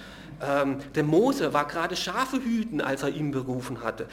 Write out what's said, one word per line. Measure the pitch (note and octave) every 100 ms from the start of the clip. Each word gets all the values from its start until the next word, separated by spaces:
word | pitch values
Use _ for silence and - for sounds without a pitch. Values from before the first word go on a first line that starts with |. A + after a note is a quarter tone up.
| - - - -
Ähm, | C#3 C#3+ C#3 C3+ -
der | D#3
Mose | D3+ D#3 B3 C#4 D#3
war | C#3+ D3
gerade | E3+ E3+ F3+
Schafe | - G3+ C4 C4+
hüten, | A#3 A3+ G#3+ D3
als | C3+ C3+
er | D3
ihn | D3+ D3+
berufen | C3 B2 B2 B2 C3
hatte. | A2+ - -